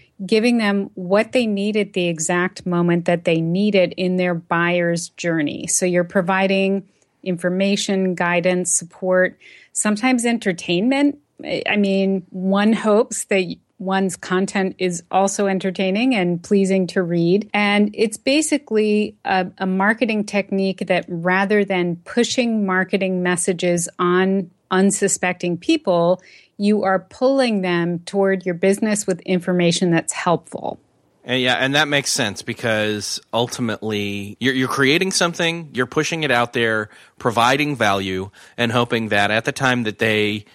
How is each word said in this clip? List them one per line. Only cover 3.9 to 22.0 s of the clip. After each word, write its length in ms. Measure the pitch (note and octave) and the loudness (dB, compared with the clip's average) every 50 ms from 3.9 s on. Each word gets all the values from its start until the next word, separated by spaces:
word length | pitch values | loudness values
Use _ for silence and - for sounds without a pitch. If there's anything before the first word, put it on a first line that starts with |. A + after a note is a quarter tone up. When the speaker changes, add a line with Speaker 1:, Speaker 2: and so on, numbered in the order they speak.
| - | 0
Speaker 1:
in 200 | - F#3 F3+ F3+ | -2 -2 0 0
their 180 | F3+ F#3 F3+ F3 | 0 0 0 0
buyer's 760 | E3+ E3+ - F3 E3+ E3+ F3 F3 F3 F3 E3+ E3+ E3+ E3+ - | -2 -4 -2 -2 0 0 2 2 0 0 0 0 -2 -4 -8
journey. 540 | _ - - F3 E3 D#3+ D3 C#3+ - - - E3+ | _ -6 -4 -2 0 0 0 -2 -4 -6 -6 -4
So 180 | - - F#3+ | -2 0 0
you're 160 | F3+ F3 F3 F3+ | 2 2 2 0
providing 840 | F3 - G3+ F3+ F3 F#3+ F#3+ G3 F#3+ G3 F#3+ G3 F#3+ G3 G3 F#3 _ _ _ _ _ _ _ - | 0 0 0 0 2 0 0 2 2 2 2 2 2 0 -2 -4 _ _ _ _ _ _ _ -8
information, 920 | F#3 F3+ E3+ - F3+ F3+ F#3 G3 G3 G3+ G3 - - G3 F#3+ F#3+ F#3 F3+ | -6 -4 -2 -2 -2 0 0 0 0 0 0 0 -2 0 0 0 0 0
guidance, 580 | E3 F3+ F3 F3 F3 E3+ F#3 F#3 F3+ F3+ F3 - | 0 0 0 0 2 2 2 0 0 0 0 -2
support, 640 | - E3+ E3 - - - F#3 F#3 F#3 F#3 F#3 - _ - - - - - _ - | -4 -4 -6 -14 -8 -2 0 2 4 2 2 0 _ -20 -20 -20 -20 -20 _ -8
sometimes 520 | - - G#3+ G#3 G#3 A#3+ C4 B3+ A#3+ A#3 | -4 -2 -2 0 0 0 2 2 2 2
entertainment. 920 | A#3+ A#3 A3+ - G#3 F3 F3 - - F3 F3 G#3 B3 C4+ C#4 C#4+ C#4+ C#4+ - _ _ _ - - | 0 -2 0 0 -2 -4 -4 -2 -2 0 0 2 2 2 2 2 0 0 -2 _ _ _ -14 -10
I, 180 | - - - - - | -6 -6 -4 -2 -2
I 80 | G3 | 0
mean, 500 | G#3 G3+ G3 G3 G3 G3 F#3+ G3 F#3+ F#3 - | 2 2 2 2 2 2 0 0 -2 -4 -8
one 420 | - F#3 F#3 F#3+ G3 G3 G3+ G#3+ A3+ | -10 -6 -2 0 2 2 4 2 2
hopes 540 | G#3+ - A3 G#3 G#3 A#3+ - - - - | 2 2 2 4 2 2 0 -2 -10 -4
that 280 | - G#3 F#3+ F#3 E3+ - - _ _ _ - | -2 0 0 0 -2 -6 -12 _ _ _ -10
one's 380 | F#3 F#3 F#3+ F#3+ G3 F#3+ E3+ | -4 -2 0 0 0 0 -2
content 580 | - - - F#3 F#3 G3 G3 - G3+ F#3+ F#3+ - - | -6 -6 -4 -2 0 0 0 0 -2 -2 -2 -2 -2
is 260 | F#3 F#3 F3 E3+ - - | -4 -4 -4 -4 -6 -2
also 380 | - F#3+ G3 G3 G3 - G3+ | 0 2 2 2 0 0 0
entertaining 720 | G3 F#3+ F#3 F#3 F#3+ F3+ - G3 F#3+ F#3 G#3 A#3+ C4 B3+ | 0 0 0 -2 -4 -2 -2 -2 0 0 0 2 2 2
and 260 | G#3 F3+ F3 F3 E3+ F3 | 2 2 0 0 -2 -2
pleasing 460 | - G#3 G3 G3 F#3 F#3+ F#3+ F#3 E3+ | 0 2 2 4 4 2 2 0 0
to 120 | - G3 | 0 -2
read. 480 | F3+ E3 F3 E3+ E3+ E3+ F3+ G#3 G#3 - - | -2 0 0 2 2 4 2 2 0 0 -2
And 360 | G3+ G#3 G3+ G#3 G#3 G#3 G#3 G#3 | 0 2 2 4 2 2 2 0
it's 220 | - A3 A3 A3 | 0 -2 -2 -2
basically 1000 | - - C4 C4+ D#4 D4+ - D#4 C#4 - - A3 G#3+ G#3+ G#3+ G#3 G#3 G#3+ - - _ - | -4 -2 0 2 2 2 0 -2 -2 -2 -2 0 0 2 2 2 2 0 -2 -4 _ -4
a, 220 | - G3 F#3 F#3 F3+ - - | -2 0 0 -2 -2 -4 -6
a 80 | F#3+ | -4
marketing 580 | F#3 F#3 F#3+ F#3+ G#3 A3+ A3 B3+ A3 A3 G#3+ G#3 | -2 0 2 2 2 2 2 0 -2 0 -2 -2
technique 600 | G#3 - G3+ F#3+ - G3 F#3+ F#3+ F#3+ F#3 - G3 E3+ | -2 -2 -2 -2 -2 -2 -2 0 0 -2 -4 -2 -2
that 160 | F#3 E3+ - | 0 -2 -2
rather 580 | - F3+ E3+ E3 F3+ F3+ F#3+ G3+ F#3+ G#3+ G#3 G3+ | -4 -6 -4 0 0 2 2 2 2 2 2 2
than 300 | G3 G3 F3+ F3 F3 E3+ E3+ | 0 0 0 0 -2 -2 -4